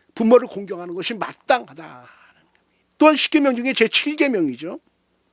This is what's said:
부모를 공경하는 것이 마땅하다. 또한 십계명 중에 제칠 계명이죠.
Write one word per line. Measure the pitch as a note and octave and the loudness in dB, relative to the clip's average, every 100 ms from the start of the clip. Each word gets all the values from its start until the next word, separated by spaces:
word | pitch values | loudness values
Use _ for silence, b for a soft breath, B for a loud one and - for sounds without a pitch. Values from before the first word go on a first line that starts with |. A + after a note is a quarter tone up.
| b | b
부모를 | - A3+ A#3+ G#3 | -2 4 4 4
공경하는 | G3 G3 F3 F3 | -10 -12 -12 -10
것이 | F3 F3 | -8 -8
마땅하다. | A3+ F3 - - B3+ A3+ C#3+ D#3 B2+ B2 - _ _ _ _ _ _ _ - | -8 -10 -8 -2 -2 -2 -18 -20 -20 -20 -20 _ _ _ _ _ _ _ 2
또한 | D4+ | 4
십계명 | D4+ - D4+ C#4 | 4 2 2 2
중에 | A#3+ B3 | 0 -2
제칠 | B3+ A3+ - D4 D4+ | 0 0 0 -2 0
계명이죠. | C#4 A3 D3+ B2 D#3+ C4+ _ _ _ _ _ | 0 0 -2 -4 -10 -14 _ _ _ _ _